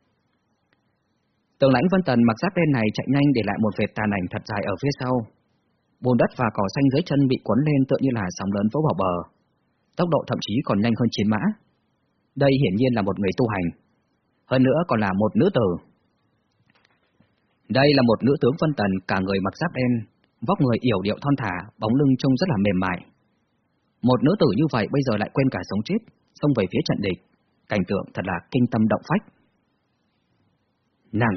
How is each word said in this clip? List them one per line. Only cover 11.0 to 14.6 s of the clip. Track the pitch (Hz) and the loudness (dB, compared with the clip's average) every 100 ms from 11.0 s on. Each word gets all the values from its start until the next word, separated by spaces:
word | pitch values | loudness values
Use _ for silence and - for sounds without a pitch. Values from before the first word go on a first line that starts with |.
| 117 | 0
chiến | - 104 | 0 0
mã. | 107 202 214 _ _ _ _ _ _ _ 139 | 0 -2 -4 _ _ _ _ _ _ _ 0
Đây | 139 135 | 2 2
hiển | 117 101 | 2 2
nhiên | 131 | 0
là | 117 | 0
một | 98 92 | -2 -2
người | 98 120 | -2 0
tu | 120 | -2
hành. | 98 85 - _ _ _ _ _ _ - | -2 -4 -8 _ _ _ _ _ _ -2
Hơn | 131 | 2